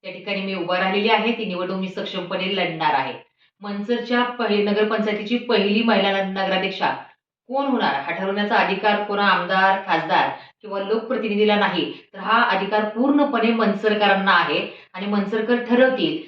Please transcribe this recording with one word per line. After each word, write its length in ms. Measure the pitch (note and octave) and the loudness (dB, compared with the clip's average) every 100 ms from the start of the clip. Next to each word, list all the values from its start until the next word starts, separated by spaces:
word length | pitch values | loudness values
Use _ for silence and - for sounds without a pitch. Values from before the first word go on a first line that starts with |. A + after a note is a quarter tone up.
त्या 100 | F#3+ | -14
ठिकाणी 280 | F#3 G#3 G3 | -14 -6 -4
मी 140 | F#3+ | -4
उभा 260 | F#3+ E3+ F3+ | -4 -2 0
राहिलेली 280 | F#3+ G3+ G#3+ | 0 2 2
आहे. 240 | A3 G#3+ | 2 2
ती 120 | A#3 | -2
निवडणूक 320 | G3+ F3+ F3+ F#3+ | -4 -4 -4 -4
मी 120 | F#3+ | -6
सक्षमपणे 680 | - G3 F#3+ E3+ F#3 F#3+ G3 | -6 -8 -8 -6 -4 -2 -2
लढणार 380 | E3 D#3+ D#3+ | -2 0 0
आहे. 200 | D3 B2 A#2+ - _ _ _ | 0 -2 -8 -16 _ _ _
मनसरच्या 640 | G3+ G3+ G#3 A#3+ - A#3+ | -10 -8 -2 -4 0 0
पहि-, 440 | B3 - A3 G#3 G3+ | 0 -2 0 2 2
नगरपंचायतीची 680 | G#3 G#3 A3+ G#3 G3+ - A#3+ | 2 2 0 -2 -2 -2 -4
पहिली 440 | - G#3 G3 A3 | 0 2 4 2
महिला 420 | A#3 G3 G3 G3 | 4 2 2 0
न-, 60 | F#3+ | -2
नगराध्यक्षा 640 | F#3+ F#3+ F#3 F#3+ - D3 - - _ _ _ _ | -2 -2 0 -2 -2 -4 -4 -10 _ _ _ _
कोण 200 | C4+ C#4 | -4 0
होणार 280 | A#3+ F3 | 0 0
हा 180 | - E3+ | -2 -4
ठरवण्याचा 420 | E3+ F#3+ G3+ G#3 | -4 -4 -2 0
अधिकार 480 | G#3+ F#3 G3 G#3+ G3+ | 2 2 0 0 0
कोणा 260 | G#3 G3+ G3+ | -2 0 2
आमदार, 520 | F#3 F3+ F#3+ F#3+ F#3+ F#3+ | 2 2 2 4 2 0
खासदार 440 | E3 D#3 F3 - - - _ | -2 2 0 0 -4 -16 _
किंवा 200 | G3+ G3 | -10 -8
लोकप्रतिनिधीला 760 | G3 A3+ - A3+ G#3+ G3+ G#3+ G#3 | -2 -2 -2 -4 -2 2 4 4
नाही, 380 | F#3+ F3 C#3+ - - | 2 0 -4 -8 -16
तर 60 | G3 | -12
हा 240 | G3 A3+ | 0 2
अधिकार 460 | A#3 F#3+ G3 G#3+ G#3+ | 2 0 0 0 -2
पूर्णपणे 640 | A3+ C#4 D4 C#4+ A#3 A3 | 0 2 4 2 2 2
मनसरकरांना 800 | A3+ G#3 F#3+ G#3+ G#3 G3+ G3 F#3+ | 2 0 0 0 2 2 2 4
आहे 560 | F3+ D3 E3 - - - | 2 2 -2 -4 -12 -18
आणि 140 | F#3 G3+ | -10 -2
मनसरकर 500 | G#3 F#3+ A3+ A3 A#3+ | -2 0 -2 0 0
ठरवतील 640 | - A#3+ B3+ G3+ D#3+ - | 2 4 4 4 -2 -2